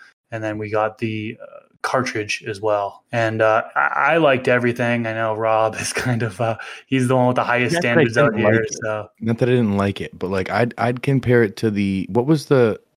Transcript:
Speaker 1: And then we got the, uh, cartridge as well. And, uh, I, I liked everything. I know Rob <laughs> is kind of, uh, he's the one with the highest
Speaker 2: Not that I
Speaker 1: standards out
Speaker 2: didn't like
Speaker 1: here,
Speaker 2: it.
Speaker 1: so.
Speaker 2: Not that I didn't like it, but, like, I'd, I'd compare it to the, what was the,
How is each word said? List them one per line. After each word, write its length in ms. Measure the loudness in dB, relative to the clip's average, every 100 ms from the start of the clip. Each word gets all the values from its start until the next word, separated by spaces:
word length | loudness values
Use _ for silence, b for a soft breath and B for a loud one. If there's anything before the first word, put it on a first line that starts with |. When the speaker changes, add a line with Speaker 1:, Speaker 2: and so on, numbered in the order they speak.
| B B -14
Speaker 1:
And 100 | -10
then 160 | -8 -6
we 120 | -4
got 280 | -2 -2 -4
the, 400 | -6 -6 -8 -12
uh, 260 | -18 -20 -20 _
cartridge 640 | -4 -2 -2 -4 -6 -8 -10
as 140 | -6
well. 440 | -2 -2 -2 -8 _
And, 280 | -2 -2 2
uh, 200 | 2 2 0
I, 60 | 0 0 2 2
I 20 | 4
liked 300 | 4 2 2
everything. 580 | 2 2 0 -2 -2 -4
I 80 |
know 200 | -2 -2
Rob 400 | 0 0 2 2
<laughs> 60 | -2
is 120 | -6
kind 300 | -4 -2 -2
of, 180 | -4 -4
uh, 180 | -4 -4 B B B
he's 220 | 0 2
the 80 | 2
one 100 | 2
with 80 | 2
the 80 |
highest 300 | 0 0 0
Speaker 2:
Not 80 | 0
that 60 | 2
I 40 |
Speaker 1:
standards 240 | 2 2 4
out 120 | 2
Speaker 2:
didn't 100 | 2
like 80 | 2
Speaker 1:
here, 100 | 2
Speaker 2:
it. 160 | 0 -6
Speaker 1:
so. 240 | -6 -6 -8 -8
Speaker 2:
Not 180 | -4 0
that 100 | 2
I 40 |
didn't 240 | 2 2 2
like 240 | 0 -2
it, 180 | -8 -8
but, 120 | -4
like, 200 | -4 -2
I'd, 240 | 0 0 -2
I'd 240 | -4 -2
compare 400 | 0 0 4 4
it 140 | 4 0
to 140 | -2
the, 360 | 0 0 -2 -2
what 160 | 0 2
was 200 | 0 2
the, 340 | 4 4 0 _